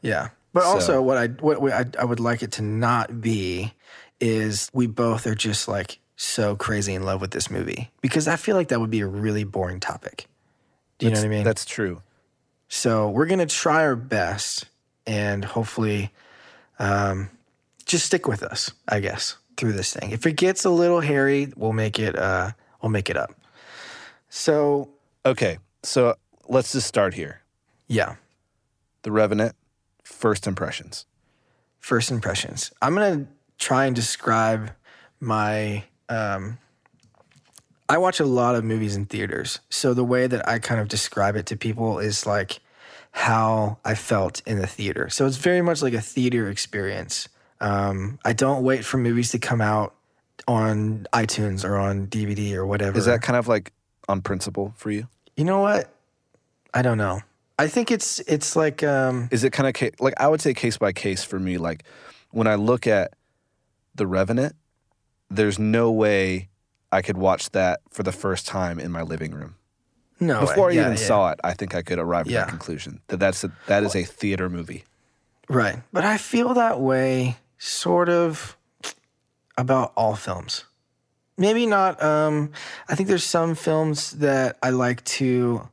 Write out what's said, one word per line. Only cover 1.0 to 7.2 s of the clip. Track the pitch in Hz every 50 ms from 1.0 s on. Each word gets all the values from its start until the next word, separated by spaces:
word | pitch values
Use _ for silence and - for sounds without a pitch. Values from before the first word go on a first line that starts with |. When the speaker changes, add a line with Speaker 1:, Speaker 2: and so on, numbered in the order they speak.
| 131
Speaker 1:
what | 127 135
I, | 127 117
what | 113 120 135 151 151 151 -
we, | 139 135
I, | - 107 123 120 - -
I | -
would | 120 120 113
like | 117 120 117 113
it | - 110 -
to | - 107
not | 104 107 107 117 117 120 120 110 - 120 117
be | 110 113 110 107 95 90 90 90 95 110 - _ _ - - - - _ _ _
is | - 117 113 110 107 107 104 98 - - _
we | 131 123
both | 117 107 - 120 117 110 113 -
are | 123 107
just, | 104 - 123 104 101 -
like, | - 107 101 92 - - _ _ _ _
so | - - - - - 110 104 104
crazy | 101 - - 110 104 101 98 95
in | 92 95
love | 95 95 95